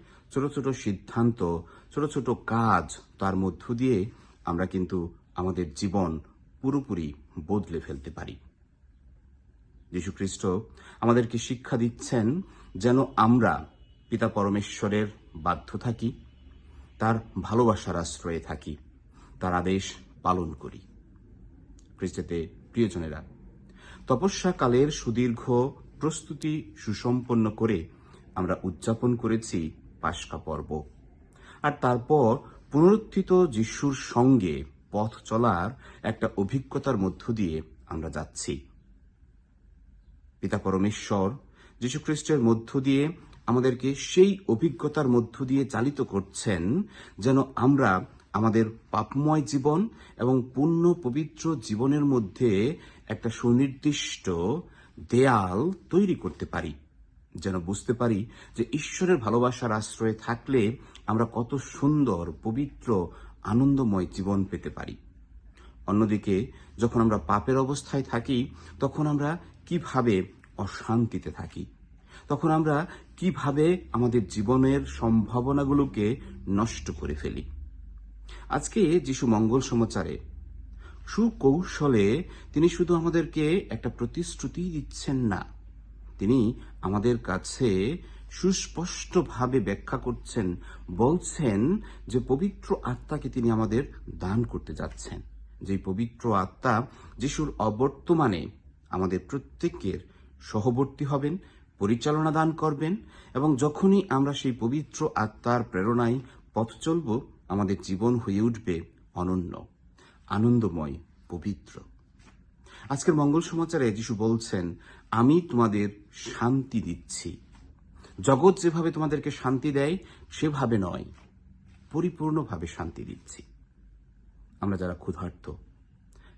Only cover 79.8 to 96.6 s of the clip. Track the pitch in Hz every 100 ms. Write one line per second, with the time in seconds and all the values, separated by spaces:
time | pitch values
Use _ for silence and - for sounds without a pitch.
79.8 | 110 104 82 65 - - - - - -
80.8 | - - - - 226 220 139 151 180 -
81.8 | 147 117 98 139 - - - 147 170 170
82.8 | 175 170 165 165 151 160 151 185 - 110
83.8 | 127 - 120 165 175 - 135 165 180 156
84.8 | - - - 135 117 104 - - - -
85.8 | - - - - 98 131 104 - - -
86.8 | 92 101 117 117 92 92 - - 123 92
87.8 | 107 175 - - - - 185 190 - -
88.8 | 175 - - - - 110 123 127 95 98
89.8 | - 131 123 120 - 123 92 90 - -
90.8 | - 87 120 175 - - 139 101 131 214
91.8 | - - - 120 120 135 196 - - 196
92.8 | - 127 - 151 131 123 117 110 110 113
93.8 | - - - 82 90 110 117 87 - 73
94.8 | 78 - - 87 - - - - 92 98
95.8 | 98 95 117 - 120 101 92 -